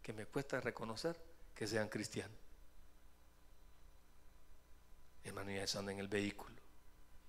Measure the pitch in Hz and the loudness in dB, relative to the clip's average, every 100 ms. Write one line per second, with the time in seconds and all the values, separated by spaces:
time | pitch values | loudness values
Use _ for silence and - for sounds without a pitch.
0 | - 110 101 143 - 131 120 - 113 107 | -4 -2 2 2 4 4 4 2 0 2
1 | 165 - - - - - 107 113 107 107 | 2 2 -4 -10 -8 0 6 6 6 4
2 | 104 104 104 - - - - - - - | 2 0 -2 -4 -8 -8 -10 -10 -10 -12
3 | - - - - - - - - - - | -14 -14 -16 -16 -14 -12 -12 -12 -12 -14
4 | - - - - - - - - - - | -14 -12 -12 -10 -10 -10 -10 -12 -10 -10
5 | - - 104 98 101 98 98 104 98 98 | -8 -6 -4 0 0 2 4 4 4 2
6 | 98 104 101 - - - - - - - | 6 6 6 2 -4 -8 -10 -12 -12 -12
7 | - - | -12 -12